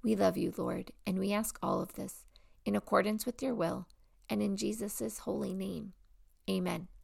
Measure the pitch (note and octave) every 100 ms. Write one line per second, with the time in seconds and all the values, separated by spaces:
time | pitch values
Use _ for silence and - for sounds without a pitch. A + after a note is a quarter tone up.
0 | A3 G#3+ G3 F3+ - - - - F#3 -
1 | - F#3+ G3 G#3 A3 - F#3 F#3 F3+ -
2 | F#3+ - - - - - - G3+ - G#3
3 | G3 G#3+ - - C4+ A#3 E3 F#3 F#3 -
4 | - - - G#3 G#3 G3 G#3 G#3+ G#3 -
5 | A3 - - G#3 G3+ F#3 F#3+ F3+ G3+ -
6 | - - - _ - F#3+ F3+ F3 F#3 -